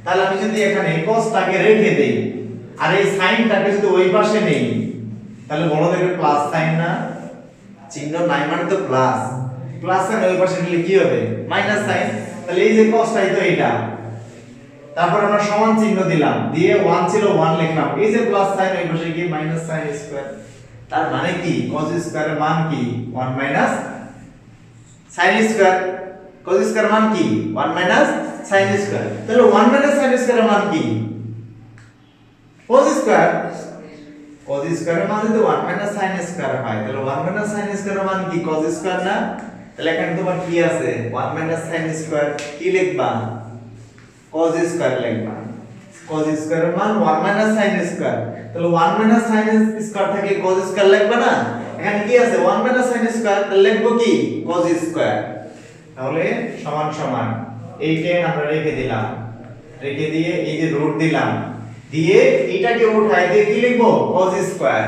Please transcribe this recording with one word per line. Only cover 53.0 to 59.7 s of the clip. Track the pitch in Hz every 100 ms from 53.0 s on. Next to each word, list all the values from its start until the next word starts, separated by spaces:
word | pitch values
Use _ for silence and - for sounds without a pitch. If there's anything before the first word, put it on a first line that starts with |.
| 226 226
স্কয়ার। | 214 202 196
তাহলে | 196 202
লিখবো | 220 233 226
কি? | 226 165 - - -
cos | 175 170 160 -
স্কয়ার। | 147 113 104 - - - - - - - 131
তাহলে | 131 156 180 - - -
সমান | 151 151 151 151
সমান | 131 127 113 110 - - - - 156
এই | 160
টেন | 170 175 170
আমরা | 151 147
রেখে | 156 151 131
দিলাম, | 127 110 113 117 - - - - -